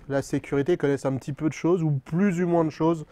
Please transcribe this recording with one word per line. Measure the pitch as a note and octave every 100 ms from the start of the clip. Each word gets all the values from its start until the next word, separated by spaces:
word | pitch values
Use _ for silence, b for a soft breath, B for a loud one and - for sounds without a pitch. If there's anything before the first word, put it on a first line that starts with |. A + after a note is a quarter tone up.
| -
la | C#3
sécurité, | C3 C#3+ - C#3+ C#3 F3+
connaissent | C#3+ C#3
un | C#3 C3+
petit | -
peu | C#3 D#3
de |
choses, | - E3 F3+
ou | D#3+
plus | C#3+ - D#3+ G3+ F3
ou | F3+
moins | E3+
de | D#3+
choses | - D#3+ E3+ D3+